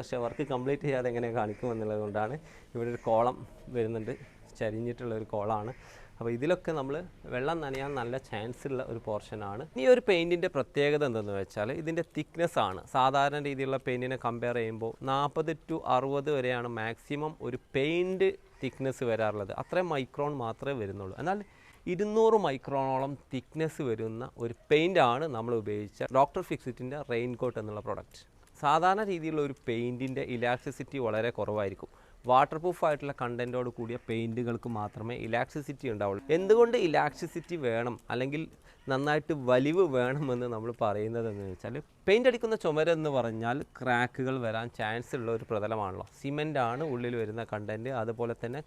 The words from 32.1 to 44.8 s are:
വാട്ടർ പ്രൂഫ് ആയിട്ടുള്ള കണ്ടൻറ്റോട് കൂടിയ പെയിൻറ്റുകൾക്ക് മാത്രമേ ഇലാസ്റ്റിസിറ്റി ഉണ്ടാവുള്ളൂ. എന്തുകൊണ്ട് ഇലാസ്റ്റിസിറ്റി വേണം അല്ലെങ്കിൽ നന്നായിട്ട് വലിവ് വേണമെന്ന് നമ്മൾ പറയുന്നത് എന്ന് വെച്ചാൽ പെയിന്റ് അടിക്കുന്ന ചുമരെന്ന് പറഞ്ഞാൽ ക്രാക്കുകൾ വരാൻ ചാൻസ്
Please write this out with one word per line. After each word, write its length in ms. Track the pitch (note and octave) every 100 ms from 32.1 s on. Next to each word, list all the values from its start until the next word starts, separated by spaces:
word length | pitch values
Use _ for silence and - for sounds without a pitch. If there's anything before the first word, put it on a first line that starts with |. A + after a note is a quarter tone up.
| - A#2
വാട്ടർ 300 | B2+ D3 D#3
പ്രൂഫ് 200 | F3 E3 E3
ആയിട്ടുള്ള 260 | C#3+ C#3+ C3+
കണ്ടൻറ്റോട് 480 | B2 A#2+ B2 B2+ B2 A#2+
കൂടിയ 200 | A2+ A#2+ -
പെയിൻറ്റുകൾക്ക് 600 | A2+ A2+ A2+ A#2+ A2+ B2+ A2+
മാത്രമേ 360 | G#2 - A2 A#2+ A2+
ഇലാസ്റ്റിസിറ്റി 600 | A#2 C3 D#3 C#3 C#3 C3
ഉണ്ടാവുള്ളൂ. 300 | G#2+ G2+ G2 - D#3+
എന്തുകൊണ്ട് 400 | F#3+ A3+ A#3 A#3 F3
ഇലാസ്റ്റിസിറ്റി 720 | D3 D3 - E3+ E3+ D#3 F3 B2+
വേണം 280 | A2+ A#2+ A2 -
അല്ലെങ്കിൽ 300 | A#2 C3+ D3 D#3+ - - - -
നന്നായിട്ട് 440 | C3+ D3 D3+ D3 D3+ B2
വലിവ് 340 | B2+ C#3 F3 F3
വേണമെന്ന് 520 | C3 B2 C#3+ C#3+ B2 B2
നമ്മൾ 160 | A2 A2+ A#2
പറയുന്നത് 460 | A2+ G#2 A2 A#2 A2+
എന്ന് 140 | G2+ G2
വെച്ചാൽ 240 | F#2 G#2+ C3+ - _ -
പെയിന്റ് 220 | G#3+ B3+
അടിക്കുന്ന 260 | A#3 A3+ A3
ചുമരെന്ന് 460 | E3+ D3+ D#3+ D#3+ D#3 C3+
പറഞ്ഞാൽ 400 | A2+ A2 A2+ C3+ D#3+ -
ക്രാക്കുകൾ 560 | B2+ A#2+ B2 - C3 C3
വരാൻ 220 | A#2 A2 A#2
ചാൻസ് 340 | -